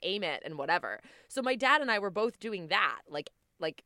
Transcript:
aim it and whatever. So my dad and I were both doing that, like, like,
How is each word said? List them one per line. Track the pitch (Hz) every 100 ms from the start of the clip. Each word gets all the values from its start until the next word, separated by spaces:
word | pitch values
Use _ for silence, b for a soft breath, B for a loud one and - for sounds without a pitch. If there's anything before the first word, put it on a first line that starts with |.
aim | - 202
it | 180 139 139
and | 151
whatever. | 139 170 104 104 - B B
So | -
my | 254 254
dad | 262 294
and | 269
I | 214
were | 202
both | 180 226 -
doing | 226 202 160
that, | 196 175 - -
like, | 143 151 _ _ -
like, | 160 143